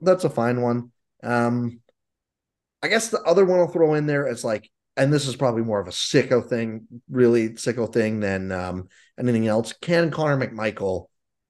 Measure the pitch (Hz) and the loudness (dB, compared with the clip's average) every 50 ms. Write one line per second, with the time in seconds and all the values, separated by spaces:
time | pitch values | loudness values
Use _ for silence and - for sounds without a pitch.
0 | 160 185 185 180 - 147 - 120 117 120 123 123 120 120 120 120 120 120 _ _ | 2 2 2 2 2 -2 -2 0 0 0 0 0 0 0 0 -2 -4 -8 _ _
1 | _ _ _ _ - 117 120 120 120 120 120 123 120 117 117 - _ _ _ _ | _ _ _ _ -4 -2 0 2 2 2 0 -2 -4 -4 -8 -12 _ _ _ _
2 | _ _ _ _ _ _ _ _ _ _ _ _ _ _ _ - - 156 208 226 | _ _ _ _ _ _ _ _ _ _ _ _ _ _ _ -6 -2 0 0 0
3 | 220 - - - - 160 170 196 196 180 185 180 175 165 - 170 165 151 151 151 | 0 -2 -4 -2 0 2 4 4 4 4 4 2 2 2 2 2 2 4 2 2
4 | 151 147 147 143 143 131 120 - - 120 110 104 - _ _ _ _ _ - 135 | 0 0 0 0 -2 -2 -6 -4 -4 -4 -4 -4 -6 _ _ _ _ _ -2 0
5 | 139 139 151 147 - 131 117 - 143 123 113 113 113 113 107 101 92 90 - - | 2 4 2 2 0 -2 -4 0 0 0 0 0 -2 0 -2 -2 -4 -4 -6 -6
6 | - - - 139 120 123 127 120 113 - 123 117 117 113 110 113 - - 120 120 | -4 2 2 2 4 4 2 0 0 0 -4 -4 -4 -6 -8 -12 -14 -18 -20 -20
7 | _ - 135 127 123 117 120 117 110 113 120 - - 123 113 123 113 107 - 120 | _ -4 2 4 6 6 6 4 2 -2 -4 -6 -6 -4 -4 -4 -4 -2 0 0
8 | 110 110 110 107 104 98 95 95 95 95 92 92 92 90 90 92 92 - _ _ | 0 0 -2 -2 -2 -2 -2 -4 -4 -6 -6 -6 -6 -6 -8 -8 -10 -14 _ _
9 | _ _ _ - 127 123 117 113 110 110 107 113 117 - - - - 165 175 170 | _ _ _ -4 -2 0 0 0 0 0 0 0 -2 -4 -10 -10 -4 0 0 2
10 | 170 160 - - 156 147 143 135 127 - 113 107 110 110 104 - - 95 92 87 | 0 0 0 -2 0 0 0 0 -2 -4 -6 -4 -4 -4 -4 -4 -4 -4 -4 -4
11 | - _ _ _ _ _ _ _ _ | -8 _ _ _ _ _ _ _ _